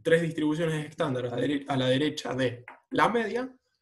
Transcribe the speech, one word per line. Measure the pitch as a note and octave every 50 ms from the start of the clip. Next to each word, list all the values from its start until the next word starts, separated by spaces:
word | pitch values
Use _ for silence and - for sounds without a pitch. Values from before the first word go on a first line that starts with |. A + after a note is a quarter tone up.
| -
tres | D#3+ E3 E3
distribuciones | E3+ D#3+ D#3 D3+ D#3 D3+ D3+ D#3+ E3+ D#3+ D#3+ D3+ D3
estándar | D3+ - - E3+ D3 B2+ B2 B2
a | A#2+
la | A#2+ C3
dere-, | C3+ C#3 D3 C#3 - -
a | C#3+ C3
la | B2+ C3
derecha | C3 C3 D3+ D3+ D3+ - - - -
de | B2+ C3 A#2+ A2+ - - - - - _ _
la | C3 C#3+ D#3 F#3+
media, | A3 A#3 A3+ G3+ A3 A#3+ C4 C4 - _ _ _ _ _